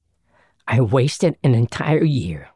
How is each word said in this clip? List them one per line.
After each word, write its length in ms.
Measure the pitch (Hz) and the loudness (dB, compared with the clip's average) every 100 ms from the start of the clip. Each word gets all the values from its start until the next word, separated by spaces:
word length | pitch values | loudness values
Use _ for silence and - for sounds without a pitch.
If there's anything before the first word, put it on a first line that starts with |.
| _ _ _ _ _ _ - | _ _ _ _ _ _ -4
I 160 | 113 | 0
wasted 560 | 117 131 139 - 170 - | 2 2 0 0 -2 0
an 120 | 127 | 0
entire 500 | 117 117 - 143 151 | 2 0 -2 -2 0
year 460 | 160 139 87 76 - | 2 0 -4 -8 -14